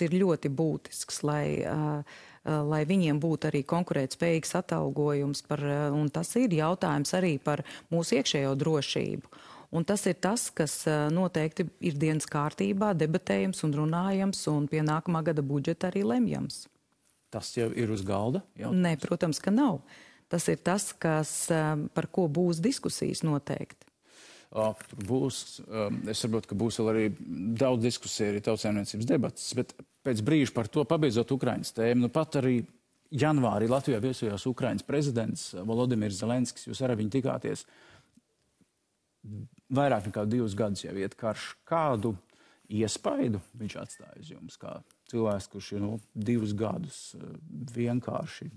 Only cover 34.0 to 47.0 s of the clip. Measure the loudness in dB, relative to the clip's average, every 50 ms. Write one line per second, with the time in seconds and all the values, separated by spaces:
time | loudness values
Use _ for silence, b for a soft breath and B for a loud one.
34 | 0 -2 -2 -2 -4 -4 -4 -2 -2 -4 -2 -2 -2 -2 -2 -2 -4 -2 0 0
35 | 0 2 0 0 -2 -2 -4 -6 -8 -10 -10 -8 -4 -2 0 2 2 2 2 2
36 | 0 0 -2 -2 -2 0 0 2 0 -2 -4 -10 -12 -10 -6 -2 0 0 0 0
37 | 0 0 0 0 0 0 -2 -2 -4 -6 -6 -6 -8 B B B B B B B
38 | B B B _ _ _ _ _ _ _ _ _ _ _ _ _ _ _ _ _
39 | _ _ _ _ -16 -14 -12 -12 -12 -12 _ _ _ -2 2 4 4 4 4 2
40 | 0 -2 -2 -2 0 0 2 0 0 0 0 0 0 0 -2 -4 -6 -8 -6 -4
41 | -4 -6 -6 -6 -4 -4 -4 -4 -8 -14 -14 _ _ -2 0 0 2 2 0 0
42 | 0 -2 -2 -4 -8 _ b b b b b b b -6 -2 0 0 0 -2 -2
43 | -2 -2 0 0 0 0 0 -2 -4 -10 -14 -10 -10 -10 -8 -10 -12 -14 -14 -18
44 | -20 -20 -20 -20 -18 -18 -18 -16 -16 -18 -18 -16 -14 -14 -14 -14 -16 _ _ _
45 | _ -4 0 0 2 2 0 -2 -4 -8 -12 -14 -12 -8 -6 -4 -4 -4 -4 -6
46 | -10 _ -8 -6 -2 0 0 2 2 0 0 0 -2 -2 -2 -4 -6 -8 -10 -12